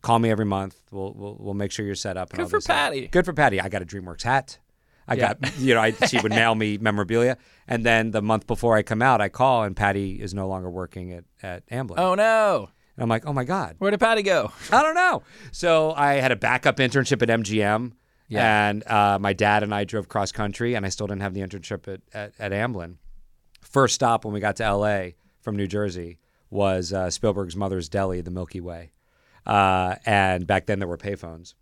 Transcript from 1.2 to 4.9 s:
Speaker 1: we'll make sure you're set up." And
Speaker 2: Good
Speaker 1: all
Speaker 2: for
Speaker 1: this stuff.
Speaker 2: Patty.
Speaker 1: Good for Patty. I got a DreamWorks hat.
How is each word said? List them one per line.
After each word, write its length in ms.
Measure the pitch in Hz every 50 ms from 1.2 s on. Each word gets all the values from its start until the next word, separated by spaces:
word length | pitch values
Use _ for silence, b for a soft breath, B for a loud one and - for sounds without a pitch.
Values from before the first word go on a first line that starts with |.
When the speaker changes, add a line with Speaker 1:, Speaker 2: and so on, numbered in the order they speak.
| 101 101 104 104
Speaker 1:
we'll 140 | 104 101 98
make 160 | 101 101 98
sure 140 | - - 107
you're 100 | 101 98
set 220 | 92 - 104 92 92
up." 120 | 92 82
And 60 | - -
Speaker 2:
Good 60 | 349
Speaker 1:
all 60 | -
Speaker 2:
for 80 | 370 415
Speaker 1:
this 80 | -
stuff. 100 | - - 294
Speaker 2:
Patty. 300 | 294 277 156 135 127 -
Speaker 1:
Good 180 | - 175 180
for 80 | 185 160
Patty. 280 | 131 151 127 101 95
I 80 | 90 98
got 120 | 90 98
a 40 | 92
DreamWorks 380 | 82 98 101 90 90 82 - -
hat. 360 | 120 127 135 131 - - _ _ _ _ _ _ _